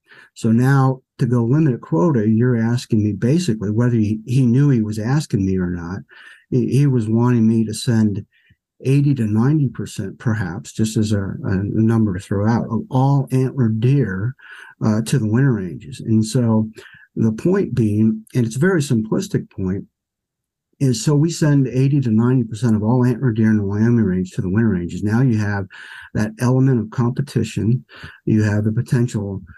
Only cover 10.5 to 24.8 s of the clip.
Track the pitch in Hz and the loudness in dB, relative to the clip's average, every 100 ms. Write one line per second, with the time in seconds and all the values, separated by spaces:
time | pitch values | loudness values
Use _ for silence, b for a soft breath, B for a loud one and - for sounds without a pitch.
10.5 | 87 - - 110 113 104 101 95 - 110 | -8 -10 -4 -2 0 0 0 -4 -6 -4
11.5 | 92 98 - 113 113 107 92 - 101 104 | -2 -2 0 2 2 0 -2 -4 -2 0
12.5 | 113 - 110 - 131 135 143 - 131 131 | 0 -2 -6 -2 0 2 2 0 0 0
13.5 | 135 117 110 123 143 110 92 110 - B | 0 0 0 2 2 0 -2 -6 -8 B
14.5 | B B B 110 107 110 139 107 113 139 | B B B -2 0 0 0 2 2 2
15.5 | 110 92 73 - - - 110 107 131 117 | 0 -4 -10 -14 -10 0 0 2 0 2
16.5 | 110 110 - B B B - 113 110 170 | 2 0 -6 B B B -2 -2 0 0
17.5 | 196 185 117 110 107 110 110 - 127 113 | 0 0 0 0 2 2 0 -4 -2 -2
18.5 | 117 180 185 139 117 107 - 190 123 - | 0 0 0 0 -2 -2 -4 -4 -6 -6
19.5 | - 92 98 - _ _ _ _ _ _ | -8 -4 -4 -8 _ _ _ _ _ _
20.5 | _ _ - 139 117 - 147 165 165 151 | _ _ -4 -2 0 0 2 2 0 2
21.5 | 143 127 123 135 143 123 107 120 131 113 | 2 2 0 2 2 2 2 4 2 0
22.5 | 110 120 107 104 127 123 120 131 110 110 | -2 0 2 2 2 2 2 -2 0 2
23.5 | 107 98 104 113 120 101 92 92 - 90 | 0 0 0 2 2 2 0 -4 -6 -2
24.5 | 101 110 92 | 0 2 0